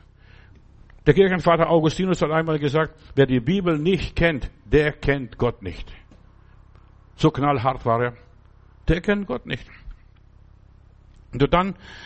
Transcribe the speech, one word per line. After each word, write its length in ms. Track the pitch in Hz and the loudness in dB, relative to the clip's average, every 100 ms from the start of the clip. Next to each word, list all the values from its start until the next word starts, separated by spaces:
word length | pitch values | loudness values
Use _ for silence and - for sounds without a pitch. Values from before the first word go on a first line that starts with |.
| - _ - - - - - - - - - | -20 _ -20 -20 -20 -20 -20 -20 -20 -6 2
Der 80 | |
Kirchenvater 560 | 147 190 180 175 165 156 | 4 4 2 2 2 4
Augustinus 520 | 165 156 - 185 175 | 2 2 0 -2 0
hat 80 | 151 | 0
einmal 280 | 160 160 156 | -2 -2 -2
gesagt, 360 | 143 151 156 - - | -2 -2 -2 -6 -6
"Wer 120 | - 135 | 0 2
die 140 | 127 | 2
Bibel 380 | 117 196 175 156 | 0 0 0 0
nicht 380 | 160 180 - - | 0 0 -2 0
kennt, 340 | 170 139 - - | 0 0 -6 -14
der 280 | - 147 151 | 0 2 2
kennt 460 | 143 143 139 120 - | -2 -2 -2 -4 -4
Gott 240 | 120 - | -4 -4
nicht." 300 | 92 80 - - - - - - - - - - - - - | -10 -12 -14 -18 -20 -20 -20 -20 -20 -20 -20 -20 -20 -20 -20
So 160 | - 156 | 0 0
knallhart 540 | 131 143 135 131 131 120 | 2 0 0 0 -2 0
war 160 | 113 | 0
er. 120 | 123 117 - - - - - - - | 0 -6 -20 -20 -20 -20 -20 -10 -2
Der 120 | 165 | -2
kennt 260 | 208 202 190 | 0 -2 -2
Gott 200 | - - | -8 -8
nicht. 200 | - - - - - - - - - - - - - - - - - - | -10 -12 -20 -20 -20 -20 -20 -20 -20 -20 -20 -20 -20 -20 -20 -20 -20 -10
Und 200 | 117 131 | -2 2
dann 220 | 170 190 - - - | 2 0 -4 -14 -20